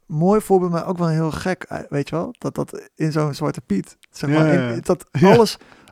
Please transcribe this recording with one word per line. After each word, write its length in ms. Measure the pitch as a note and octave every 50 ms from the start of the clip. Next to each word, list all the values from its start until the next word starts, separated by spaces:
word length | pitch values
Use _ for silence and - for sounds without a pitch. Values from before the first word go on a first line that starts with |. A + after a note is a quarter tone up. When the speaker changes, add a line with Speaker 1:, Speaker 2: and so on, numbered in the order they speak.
| _
Speaker 1:
mooi 360 | - D3+ D3+ E3 F#3 G#3 G#3+
voorbeeld, 300 | - - F#3+ F#3 F3+ F3+
maar 160 | E3+ E3 -
ook 100 | F3+ F#3
wel 100 | F3 F3
een 60 | E3 D#3
heel 180 | D#3+ D#3+ D#3
gek, 320 | D#3 D#3+ - F#3 F3 - -
eh, 160 | - - D#3 - -
weet 200 | C#3+ C#3+ C#3+ -
je 60 | D3
wel, 180 | E3 F#3 B3 -
dat 180 | _ - - -
dat 340 | D#3 C#3 - - - - - _
in 160 | - D#3+ D#3+
zo'n 220 | D3 D#3 D3+ D3 C3+
Zwarte 280 | - D3+ D3 - -
Piet, 360 | - - G3+ F#3+ - - - _ - _
zeg 180 | _ - - C3+
Speaker 2:
Ja, 60 | D3+ D#3
Speaker 1:
maar, 140 | D#3 D#3 C#3+
in, 60 | C3+
Speaker 2:
ja, 100 | B2 A#2+
ja. 100 | A#2 A#2
Speaker 1:
dat 260 | - - F3+ - - _
Speaker 2:
<laughs> 80 | - C3+
Ja. 140 | E3 G3 A3
Speaker 1:
alles, 240 | A#3+ A3 - - - - - - _ _ -